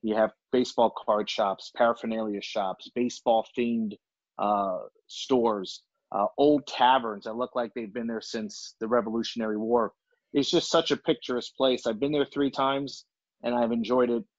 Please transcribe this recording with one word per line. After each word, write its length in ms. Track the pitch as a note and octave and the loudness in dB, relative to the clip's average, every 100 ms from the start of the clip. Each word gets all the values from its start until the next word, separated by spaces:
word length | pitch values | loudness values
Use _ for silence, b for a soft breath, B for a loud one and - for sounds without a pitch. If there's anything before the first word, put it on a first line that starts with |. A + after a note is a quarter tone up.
You 140 | A2 G#2+ | -2 2
have 140 | G#2+ _ _ | 0 _ _
baseball 420 | B2+ B2 - A2+ - - | 0 0 2 2 2 0
card 220 | G#2+ G#2 | 0 0
shops, 420 | - G2+ F#2+ - - | 0 0 -2 -8 2
paraphernalia 640 | A#2 A2+ A#2 A2+ A2 G2+ | 2 2 -2 -4 -4 -6
shops, 500 | - A2+ G2 F#2 - | -6 -4 -4 -6 -8
baseball-themed, 960 | - B2 - - A2+ A2 - A#2+ A#2 A2 - _ _ _ - | -4 -4 -2 2 2 2 -4 -2 -2 -4 -8 _ _ _ -6
uh, 400 | G#2 G#2 G2 F#2 - _ _ | 0 0 0 -4 -8 _ _
stores, 760 | - - C3 A#2 G#2 F#2 - _ _ _ | -16 0 2 2 0 -4 -12 _ _ _
uh, 120 | - G#2 - | -2 -2 4
old 280 | C#3+ D3 C3 | 4 4 0
taverns 580 | - B2 C3 A#2 G#2 | 2 4 4 2 -8
that 120 | A2+ A2+ | -8 -6
look 180 | B2 | -4
like 180 | B2+ A#2 B2 | -4 -6 -6
they've 160 | A2 | -8
been 140 | A2+ A2+ | -6 -6
there 160 | A2+ | -6
since 520 | - A#2 G#2+ - - _ | -6 -8 -8 -10 -18 _
the 80 | A2 | 0
Revolutionary 680 | A#2+ A2 A2+ A2+ A#2+ A2 G#2+ | 0 0 -4 -4 -4 -4 -2
War. 340 | A2 A#2+ G#2+ _ _ _ _ | 2 2 2 _ _ _ _
It's 180 | D3 C3+ | -2 2
just 200 | E3+ - | 0 2
such 200 | E3+ D#3+ | 0 2
a 60 | C#3 | -2
picturesque 580 | - D#3+ - B2 - | 0 -2 -2 -6 -6
place. 320 | _ C3+ B2 - | _ 2 2 -2
I've 140 | A2+ | -2
been 120 | C#3 | 0
there 120 | D3 | 0
three 260 | C3+ - C#3+ | 0 0 -2
times, 540 | C3 C3+ C#3 C#3 - _ _ _ _ | 0 0 0 -4 -10 _ _ _ _
and 120 | A#2 | -4
I've 180 | A#2+ A#2 | 0 0
enjoyed 360 | A#2 A2 B2+ B2 | 0 0 2 2
it 160 | A#2 G#2 | 0 -4